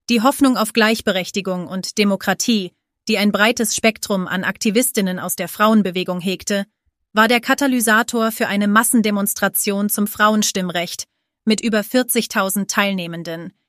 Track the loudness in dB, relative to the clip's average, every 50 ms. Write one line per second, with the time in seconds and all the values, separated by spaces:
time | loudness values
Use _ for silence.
0 | _ 0 0 2 4 2 2 4 2 2 2 2 -2 0 2 2 4 4 2 2
1 | 0 -2 -2 -2 -4 -4 -6 -6 -4 -4 -4 -6 -6 -6 -8 -8 -8 -4 -2 0
2 | 2 2 2 0 0 -2 -2 0 0 0 0 0 0 -4 -10 _ _ _ _ _
3 | _ -2 0 2 2 2 2 2 2 2 2 0 -2 -2 -2 0 0 0 0 0
4 | -4 -4 -2 -2 -2 -2 -4 -4 -2 -4 -4 -2 -2 0 2 2 2 2 0 -2
5 | -2 -2 -2 -4 -6 -8 -6 -6 -8 -8 -2 0 2 4 6 4 4 2 0 -2
6 | -4 -4 -4 -4 -4 -4 -4 -4 -4 -4 -4 -4 -4 -6 _ _ _ _ _ _
7 | _ _ 2 2 4 4 4 2 2 0 0 0 2 0 0 0 2 2 4 2
8 | 2 0 0 -2 -2 -2 -2 -2 -4 -2 0 0 0 4 4 4 4 4 2 2
9 | 2 2 0 0 -2 -4 -2 -2 -2 -2 -2 -2 -2 -2 -2 -2 -2 -2 -2 -2
10 | -2 -2 0 2 2 4 4 2 0 0 -2 -2 -2 0 0 -2 -4 -4 -8 -12
11 | -14 -16 _ _ _ _ _ _ _ 0 0 2 0 0 0 0 -2 0 0 0
12 | 2 2 0 -2 -2 -2 -2 -2 -2 -2 -2 -4 -4 -2 0 0 0 0 0 -4
13 | -4 -6 -8 -10 -10 -10 -10 -10 -12 -14 -16 _ _